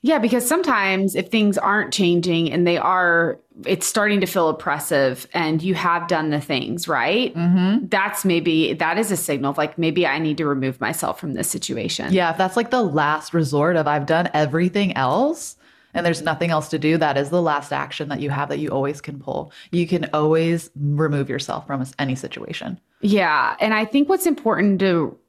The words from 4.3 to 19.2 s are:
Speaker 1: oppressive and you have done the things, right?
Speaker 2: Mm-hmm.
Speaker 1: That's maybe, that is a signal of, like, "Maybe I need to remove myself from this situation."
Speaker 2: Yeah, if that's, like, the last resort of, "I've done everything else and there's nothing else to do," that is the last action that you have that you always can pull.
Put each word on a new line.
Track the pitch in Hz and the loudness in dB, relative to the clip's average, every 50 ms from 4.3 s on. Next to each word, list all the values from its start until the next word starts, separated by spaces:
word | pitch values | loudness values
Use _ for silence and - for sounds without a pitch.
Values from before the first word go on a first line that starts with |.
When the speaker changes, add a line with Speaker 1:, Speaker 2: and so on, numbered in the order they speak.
| - 196 165 156 | 0 2 2 2
Speaker 1:
oppressive | 156 160 - 170 147 147 147 - 165 139 135 131 127 127 - - | 0 -2 -2 -4 -4 -4 -2 0 2 2 4 2 0 -2 -12 -6
and | - 170 170 156 160 160 | -4 -2 0 0 0 0
you | 160 190 185 | 0 0 -2
have | 165 - 175 170 175 170 - | 0 0 0 0 0 0 0
done | 180 160 156 156 | 0 0 0 0
the | 147 147 | -2 -2
things, | 147 - 143 127 - - 117 170 - | -2 -2 -4 -4 -2 -4 -6 -6 -4
right? | - 156 127 117 143 190 240 254 - - | -2 0 0 0 0 0 0 0 -2 -2
Speaker 2:
Mm-hmm. | 170 170 175 180 185 180 185 208 269 254 180 | 0 2 4 4 4 4 2 2 0 0 0
Speaker 1:
That's | - 196 196 208 - - | 0 0 0 -2 -4 -2
maybe, | - 190 170 165 - 170 160 160 160 - - | 0 0 0 2 2 2 2 2 2 0 0
that | 156 165 160 170 196 | -2 -2 -2 0 -2
is | 220 196 | -2 -2
a | 196 | -2
signal | 151 - - 147 135 131 139 | -4 -2 -4 -4 -2 -2 -2
of, | 143 | -2
like, | - 151 151 - - | -2 -4 -4 -2 -2
"Maybe | 170 165 151 180 175 | -2 0 2 2 0
I | 143 135 151 | 0 0 -2
need | 160 156 151 143 | -2 -2 -2 -2
to | 160 | 0
remove | 147 143 135 131 131 131 - | -2 0 0 -2 -4 -4 -4
myself | - 107 151 - - - - - | -4 -4 -4 -4 -4 -4 -6 -6
from | - 151 | -8 -8
this | 135 - - - | -6 -4 -4 -4
situation." | - - - - 131 117 - - - - - - | -6 -6 -6 -6 -6 -6 -4 -6 -6 -6 -2 0
Speaker 2:
Yeah, | 185 185 175 165 | 0 2 2 0
if | 160 | 0
that's, | 165 190 185 - | 0 -2 0 0
like, | 240 233 233 | -2 -2 0
the | - 254 | 0 0
last | 226 180 139 156 147 147 151 151 - - | 0 0 0 0 2 2 0 -2 -4 -2
resort | - 170 156 131 143 143 147 170 180 | -2 0 0 2 2 2 2 2 2
of, | 160 151 | 2 2
"I've | 147 147 151 139 | 2 0 0 0
done | - 160 165 175 - - | 0 0 0 0 0 0
everything | 151 151 139 135 165 175 180 170 208 202 185 - | 0 0 2 2 2 0 2 2 0 0 0 0
else | 127 135 127 143 196 262 294 339 - - - - _ _ _ _ _ _ _ - | 0 0 2 2 2 2 0 -2 -4 -8 -14 -16 _ _ _ _ _ _ _ -6
and | 170 170 | -2 0
there's | 170 165 160 | 0 0 0
nothing | 151 165 156 151 170 170 | -2 -4 -2 -2 0 0
else | 165 156 151 - | 0 0 0 -2
to | - 151 | -4 0
do," | 143 156 160 165 | 2 2 2 4
that | 160 147 139 | 2 2 2
is | 139 143 143 | 0 0 0
the | 170 180 | 0 0
last | 170 160 147 143 139 - | 2 2 0 -2 -2 -4
action | 143 139 139 139 - - 151 143 | -6 -6 -6 -8 -8 -8 -6 -6
that | 143 143 | -6 -6
you | 147 143 | -4 -4
have | 143 143 143 143 | -2 -2 -2 -4
that | 147 143 | -4 -4
you | 151 151 | -4 -2
always | - 135 135 139 147 143 | -2 -2 -2 -2 -4 -8
can | - - 143 | -10 -12 -12
pull. | 135 | -12